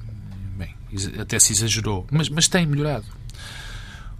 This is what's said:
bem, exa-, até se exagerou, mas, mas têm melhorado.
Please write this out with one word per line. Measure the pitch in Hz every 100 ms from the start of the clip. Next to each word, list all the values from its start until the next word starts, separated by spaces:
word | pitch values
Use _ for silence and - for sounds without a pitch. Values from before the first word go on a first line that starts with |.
| 110 104 101 95 95 95
bem, | 87 - -
exa-, | 98 98 -
até | 104 117
se | -
exagerou, | 107 113 107 107 98 -
mas, | 147 151
mas | 151 165
têm | 185
melhorado. | 160 143 151 127 - - - - - - - - - - - -